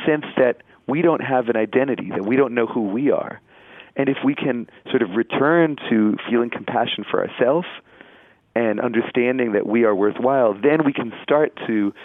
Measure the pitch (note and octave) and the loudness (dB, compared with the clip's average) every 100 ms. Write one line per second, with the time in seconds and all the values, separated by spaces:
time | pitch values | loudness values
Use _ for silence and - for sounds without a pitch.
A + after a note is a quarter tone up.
0 | - D3+ - - B2 - _ _ - C#3+ | -2 -2 -2 0 2 0 _ _ -4 0
1 | E3+ D#3 B2 B2+ A#2 A2+ G#2+ B2+ C3+ G2+ | 2 2 0 0 0 -2 0 0 0 -2
2 | - - G2 C3 C3+ A#2+ A2+ B2 G#2 A2 | -6 -6 0 2 2 0 -2 -2 -2 0
3 | C#3 F#2 - - _ - - - - - | 0 0 -2 -12 _ -20 -20 -20 -10 -2
4 | C#3 C#3 C3 C#3+ C#3+ A#2+ - - - C3 | -2 0 -2 0 -2 -4 -8 -14 -4 -2
5 | G#2 G2+ A2+ - C#3 E3+ D#3+ C#3 - A2+ | 0 -2 -2 0 2 4 2 0 0 2
6 | G#2+ - - A#2 A#2+ - - A#2+ B2 - | 2 0 0 0 0 -6 -4 -2 -2 -6
7 | G#2 - - - B2 D#3+ F3+ - - - | -4 -2 -2 0 2 2 -2 -12 -20 -20
8 | - - _ _ _ A#2 A2+ G#2 B2 A2+ | -20 -20 _ _ _ -2 -2 0 -2 -2
9 | A#2 B2+ B2 B2+ A#2+ G2+ G#2 A2 A2+ G2 | -2 0 0 0 0 0 2 2 4 4
10 | G#2 G2+ B2 C3+ A#2 G2+ C#3+ D#3 D3 - | 0 2 0 4 2 2 2 2 2 -2
11 | A#2 - - D3 D3+ - - A2 G2+ - | -6 -6 0 2 0 -2 -4 -2 -2 -4